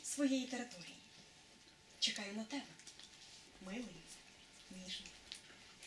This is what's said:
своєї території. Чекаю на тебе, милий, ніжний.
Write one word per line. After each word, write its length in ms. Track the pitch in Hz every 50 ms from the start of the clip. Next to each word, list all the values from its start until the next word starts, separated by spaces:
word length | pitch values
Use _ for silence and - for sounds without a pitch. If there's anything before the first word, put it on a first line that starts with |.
| -
своєї 420 | - - 285 285 269 269 262 247 -
території. 480 | 247 240 233 - - 175 - - - - - - - - - - - - - - - - - - - - - - - -
Чекаю 340 | - 220 220 220 208 196 202
на 100 | 220 220
тебе, 200 | - 285 277 - - - - - - - - - - - - - - - - - - - -
милий, 340 | 190 185 196 247 240 196 - - - - - - - - - - - - - - - -
ніжний. 400 | 190 185 185 185 - - - - - - - - - - - - - - - - - - -